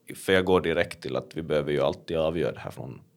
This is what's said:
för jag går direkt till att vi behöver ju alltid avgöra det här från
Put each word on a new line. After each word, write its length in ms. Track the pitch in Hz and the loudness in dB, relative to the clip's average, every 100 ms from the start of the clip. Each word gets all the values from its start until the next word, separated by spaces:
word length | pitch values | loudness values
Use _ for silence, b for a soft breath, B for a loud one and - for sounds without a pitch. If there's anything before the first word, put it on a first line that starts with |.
| - | -18
för 180 | - - | -8 2
jag 120 | 95 | 4
går 160 | 92 92 | 6 4
direkt 420 | 82 82 - - | 4 2 0 -4
till 140 | - 64 | -6 -6
att 200 | - 78 | -6 -8
vi 60 | |
behöver 300 | 78 76 73 | -2 0 0
ju 80 | 71 | 0
alltid 360 | 69 87 - 80 | 0 -2 -4 0
avgöra 360 | 80 82 65 | 0 0 -2
det 80 | - | -4
här 100 | - | -12
från 300 | - 62 - - | -12 -14 -16 -20